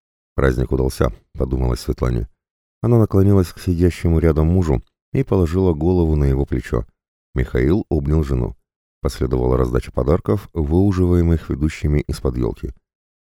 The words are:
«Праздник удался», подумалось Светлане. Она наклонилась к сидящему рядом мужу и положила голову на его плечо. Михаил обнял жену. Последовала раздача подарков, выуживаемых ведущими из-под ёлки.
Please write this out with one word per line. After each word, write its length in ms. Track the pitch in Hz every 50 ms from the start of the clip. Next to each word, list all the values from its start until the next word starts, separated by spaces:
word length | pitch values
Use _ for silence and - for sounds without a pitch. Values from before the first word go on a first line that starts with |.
| _ _ _ _ _ _ _
«Праздник 360 | - 67 67 62 62 65 -
удался», 420 | 69 65 65 65 - - 67 - - - _ _ - -
подумалось 440 | 67 64 65 64 64 62 60 -
Светлане. 480 | - - - - 65 62 62 58 55 - _ _ _ _ _ _ _ _ _ _
Она 160 | - 120 120 113
наклонилась 500 | 104 - - 98 95 101 101 95 90 -
к 120 | - -
сидящему 600 | - 92 90 82 90 87 - - - 85 82 80
рядом 280 | 80 82 76 76 78 82
мужу 360 | 87 95 87 78 67 58 - _ _ _ _ _ -
и 100 | 131 135
положила 500 | - - 98 87 78 85 95 95 90 80
голову 420 | 73 78 90 92 90 82 80 78
на 100 | 73 71
его 200 | 69 67 67 69
плечо. 400 | - 69 64 - - - 58 58 - _ _ _ _ _ _ _ _ -
Михаил 500 | 65 64 - - 62 64 71 90 110 - -
обнял 340 | - 76 69 71 76 80 76
жену. 320 | 69 67 62 60 50 - - _ _ _ _ _ _ _ _
Последовала 560 | - 69 - - - 64 64 64 62 64 64 64
раздача 340 | 64 62 62 62 - -
подарков, 580 | - - 62 65 82 92 - - 104 101 - - -
выуживаемых 960 | 85 78 71 80 90 98 104 95 92 90 87 90 87 85 85 85 80 - -
ведущими 500 | - 65 73 78 - - - 76 73 76
из-под 360 | - - - - - 67 62 62
ёлки. 360 | 62 55 - - - - - - _ _ _ _ _ _ _ _